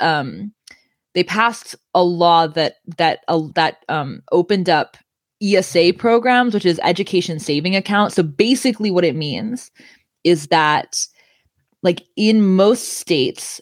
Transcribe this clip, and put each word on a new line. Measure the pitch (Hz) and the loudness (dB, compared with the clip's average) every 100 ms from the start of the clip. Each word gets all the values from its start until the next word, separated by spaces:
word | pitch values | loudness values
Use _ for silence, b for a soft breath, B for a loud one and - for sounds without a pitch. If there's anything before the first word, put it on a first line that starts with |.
um, | 165 151 139 175 208 - _ b b b _ | -2 -2 -4 -10 -14 -16 _ b b b _
they | 180 | -4
passed | 180 202 233 220 - - _ 180 | -2 -2 -2 -4 -14 -20 _ 0
a | |
law | 180 170 170 165 165 | 2 2 4 4 2
that, | 156 151 - - 170 | 0 -4 -6 -10 -2
that, | 165 - - | -2 -2 -2
uh, | 165 156 - | -4 -2 -2
that, | 160 - - | -2 -4 -6
um, | 156 135 - - | -6 -6 -12 -2
opened | 175 175 202 180 | 0 2 0 2
up | 156 - _ _ _ _ _ | 0 -2 _ _ _ _ _
E | 202 196 | 0 0
S | - 175 | 2 2
A | 170 | 2
programs, | 185 233 233 240 247 247 | 2 2 2 2 2 2
which | 208 185 | 0 0
is | 165 | 0
education | - 185 196 185 170 156 | 0 -2 -2 -2 -2 -6
saving | - 147 175 196 | -4 -4 -2 -2
accounts. | 196 202 208 - | 0 0 2 0
So | |
basically | 160 143 220 254 262 - 214 | 0 0 0 0 0 -2 0
what | 180 170 | 2 0
it | 156 | 0
means | 147 92 220 247 - b b b _ _ - | -6 -6 -8 -10 -14 b b b _ _ 0
is | 165 147 | 0 2
that, | 160 151 151 - - - _ _ _ _ _ _ _ | 2 2 0 -4 -8 -10 _ _ _ _ _ _ _
like, | 180 175 - - | -2 -2 -6 -2
in | 214 220 196 | 2 4 4
most | 190 202 247 - - | 4 4 2 -4 -8
states | - 160 127 - - - | -2 0 -2 -4 -14 -14